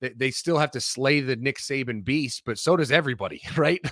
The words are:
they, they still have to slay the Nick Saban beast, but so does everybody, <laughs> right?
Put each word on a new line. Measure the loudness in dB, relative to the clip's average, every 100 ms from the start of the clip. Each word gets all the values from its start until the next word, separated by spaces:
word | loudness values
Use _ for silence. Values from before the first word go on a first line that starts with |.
they, | -10
they | -2 -2
still | -2 0 2
have | 2
to | 0
slay | -4 0 2 4
the | 2 -2
Nick | -2 -4
Saban | -4 -4 -4 -4
beast, | -2 0 0 -4 -6
but | -2
so | 2 4
does | 4
everybody, | 2 2 -2 -6 -8 -4
<laughs> | 2
right? | 2 2 -2